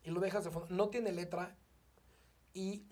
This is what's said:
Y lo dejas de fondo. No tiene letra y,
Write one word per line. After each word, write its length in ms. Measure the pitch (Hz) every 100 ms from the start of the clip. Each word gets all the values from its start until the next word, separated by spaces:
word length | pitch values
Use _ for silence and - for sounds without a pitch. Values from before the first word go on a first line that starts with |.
Y 80 | 160
lo 80 | 170
dejas 240 | 190 202
de 80 | 160
fondo. 160 | 165 170
No 200 | 180 208
tiene 220 | 240 214
letra 440 | 175 170 175 180 - - - - - - - - - _
y, 300 | 185 190 208 -